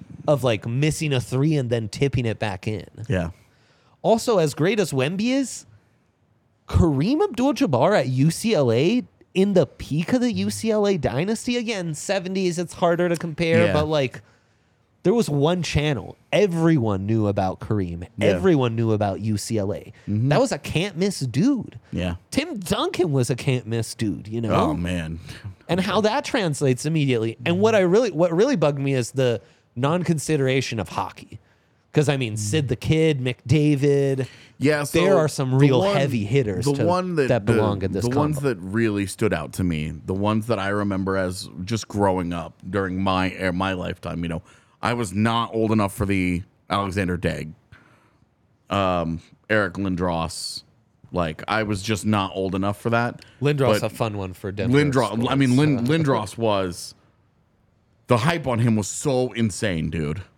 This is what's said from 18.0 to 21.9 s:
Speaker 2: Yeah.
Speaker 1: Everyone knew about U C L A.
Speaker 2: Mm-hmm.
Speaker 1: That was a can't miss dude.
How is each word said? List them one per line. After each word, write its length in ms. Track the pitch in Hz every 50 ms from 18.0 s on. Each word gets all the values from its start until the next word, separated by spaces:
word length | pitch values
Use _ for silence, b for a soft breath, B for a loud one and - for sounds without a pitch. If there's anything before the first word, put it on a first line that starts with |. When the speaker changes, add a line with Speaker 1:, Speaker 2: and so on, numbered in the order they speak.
| 87 - _
Speaker 2:
Yeah. 100 | - 107
Speaker 1:
Everyone 480 | - 95 170 180 190 170 139 127 120 113
knew 160 | 113 113 110
about 300 | 110 101 107 101 95 92
U 160 | 104 113 107
C 200 | 101 - - 113
L 160 | 107 98 98 98
A. 200 | - - - - b b b
Speaker 2:
Mm-hmm. 180 | 104 107 120 139
Speaker 1:
That 120 | 151 202
was 100 | 269 226
a 60 | 185
can't 400 | 147 - - - 151 180 208 175
miss 220 | 156 185 202 - -
dude. 580 | 139 123 107 131 190 277 285 226 - - - - _ -